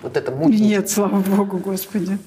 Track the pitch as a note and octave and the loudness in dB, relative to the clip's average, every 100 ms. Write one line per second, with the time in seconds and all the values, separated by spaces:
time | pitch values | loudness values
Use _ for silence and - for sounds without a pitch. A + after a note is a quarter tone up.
0 | - D3 C3+ C3+ D#3+ G#3+ G#3+ G#3 - - | -6 -4 -4 0 4 4 4 2 0 0
1 | G3 G3+ F#3+ G3 G3 F#3 G3 F#3+ - G#3+ | 0 0 2 2 0 -2 -4 -6 -6 -6
2 | F3 G3 | -4 -6